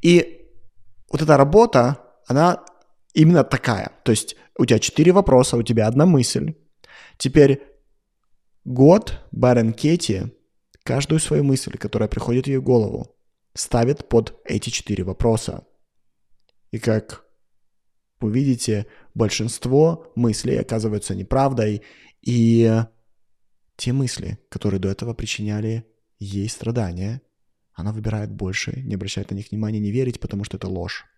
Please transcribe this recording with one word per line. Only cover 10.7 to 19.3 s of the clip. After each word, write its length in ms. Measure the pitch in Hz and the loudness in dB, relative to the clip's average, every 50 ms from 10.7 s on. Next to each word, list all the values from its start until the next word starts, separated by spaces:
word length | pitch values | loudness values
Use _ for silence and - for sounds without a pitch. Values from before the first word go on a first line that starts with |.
| _ _ _ | _ _ _
каждую 340 | - 127 131 139 - 156 160 | -4 -4 -4 -2 0 0 -2
свою 240 | - - 151 151 143 | 0 0 0 0 2
мысль, 320 | 139 135 131 - - - | 2 0 0 -2 -8 -12
которая 320 | - - 104 - 110 110 104 | -10 -10 -6 -4 -4 -2 -2
приходит 360 | - - 104 - 120 123 127 | -4 -6 -4 -2 -2 -2 -2
в 40 | 139 | -2
ее 140 | 139 131 131 | -4 -2 0
голову, 540 | 127 127 120 107 101 - - - - _ _ _ _ _ _ _ _ _ | 2 2 2 2 0 -4 -8 -10 -12 _ _ _ _ _ _ _ _ _
ставит 540 | - - - - 120 117 123 151 - - _ | -12 -6 -2 0 0 2 0 0 -4 -4 _
под 320 | - 117 113 - - - _ | 2 2 2 2 -10 -18 _
эти 260 | - - 104 - 120 | -6 -6 -6 -6 -4
четыре 320 | 117 - - - 104 98 92 | -8 -8 -6 -4 -4 -4 -4
вопроса. 640 | 92 95 - - 117 110 107 - - - - _ _ _ _ _ _ _ _ _ _ _ _ _ _ _ _ _ _ _ _ _ _ | -6 -6 -2 0 0 0 0 -2 -6 -10 -12 _ _ _ _ _ _ _ _ _ _ _ _ _ _ _ _ _ _ _ _ _ _
И 80 | - 113 | -12 -6
как 460 | - 120 113 113 - - - - _ _ _ _ _ _ _ _ _ _ _ _ _ _ _ _ _ _ _ _ | -2 0 0 0 -2 -6 -20 -20 _ _ _ _ _ _ _ _ _ _ _ _ _ _ _ _ _ _ _ _
вы 100 | 123 107 | -6 -2
видите, 560 | 104 127 139 139 127 110 - - 110 101 101 - - - _ - _ | -2 0 0 0 0 -2 -2 -4 -4 -4 -4 -8 -14 -20 _ -16 _
большинство 1000 | - 113 104 | -2 -2 -2